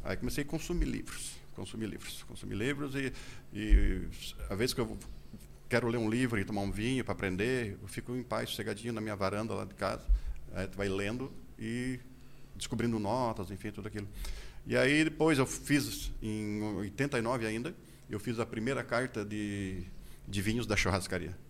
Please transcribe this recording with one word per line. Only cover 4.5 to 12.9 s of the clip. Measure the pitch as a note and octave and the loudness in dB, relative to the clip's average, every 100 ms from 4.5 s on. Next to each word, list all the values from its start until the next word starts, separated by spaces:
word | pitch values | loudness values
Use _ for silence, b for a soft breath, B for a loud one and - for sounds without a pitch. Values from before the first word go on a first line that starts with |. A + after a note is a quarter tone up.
| G2 | 0
vez | B2+ | 2
que | C3 | 2
eu | A2+ G2+ - - - - - - - | -2 -2 -10 -12 -12 -14 -14 -16 0
quero | A#2+ A#2+ | 2 4
ler | A#2+ | 2
um | A2 | 4
livro | A#2 B2+ A2+ | 4 4 2
e | F#2+ | 0
tomar | G#2 | 0
um | G2 | 0
vinho | F#2 A2+ C3 | 0 2 0
pra | G#2 | 0
aprender, | F#2+ G2 F#2 A2+ C3 A2+ G2 | 0 0 2 2 2 0 -4
eu | F#2+ | -8
fico | - - B2 | -8 -4 -6
em | |
paz, | A#2+ A2 A#2+ | -2 -2 -2
sossegadinho | - G#2+ G#2 A2+ | -2 -2 -4 -2
na | A2+ | -2
minha | G#2+ G2+ | -2 0
varanda | G2 G2+ A2+ G2+ | 2 2 0 -2
lá | G2 | -4
de | |
casa. | G2 G2 G#2+ - B B B - | -2 -2 -2 4 B B B -6
Aí | F#2 F#2+ | -4 -4
tu | F#2 | 0
vai | G2+ | 0
lendo | F#2+ G2+ B2 C3+ - - - | 2 0 -2 -4 -8 -14 -8
e | A2 A#2 B2+ B2+ - - B B B - | -4 -2 -2 -4 -8 -16 B B B -8
descobrindo | - A#2+ A#2 | -4 0 2